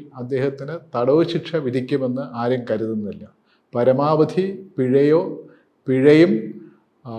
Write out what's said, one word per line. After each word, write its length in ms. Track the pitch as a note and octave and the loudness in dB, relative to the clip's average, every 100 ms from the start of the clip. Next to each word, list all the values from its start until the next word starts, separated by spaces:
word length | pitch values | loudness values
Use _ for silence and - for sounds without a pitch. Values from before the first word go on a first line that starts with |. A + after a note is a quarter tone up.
| - B2+ | -10 -14
അദ്ദേഹത്തിന് 600 | B2 C3 C#3 - C#3 E3+ - | -6 -4 -4 -6 -10 -12 -8
തടവ് 340 | A#2+ B2 D3+ E3 | -2 2 2 2
ശിക്ഷ 260 | E3 - E3+ | -2 -6 -6
വിധിക്കുമെന്ന് 680 | C3+ C3 B2+ C#3 B2+ B2+ C3+ | -4 -4 -2 -2 -2 -6 -8
ആരും 280 | A#2+ A#2+ B2+ A#2 | -6 -4 -4 -4
കരുതുന്നില്ല. 580 | G#2+ A2 A2 G2+ F2 - _ _ _ _ | -4 -4 -6 -8 -10 -18 _ _ _ _
പരമാവധി 720 | A#2+ B2 C3 D3 D3+ D#3 F3+ F#3+ G3 - - | 0 2 4 2 2 2 0 -4 -6 -10 -4
പിഴയോ, 440 | B2+ C3+ D3 D#3+ F#3+ - - - _ _ - | 0 4 4 2 0 -8 -16 -20 _ _ -2
പിഴയും, 460 | C3 C#3 D3+ F3 G#3+ - - - _ _ _ | 2 6 6 6 2 -4 -12 -20 _ _ _
ആ, 60 | B2+ | -16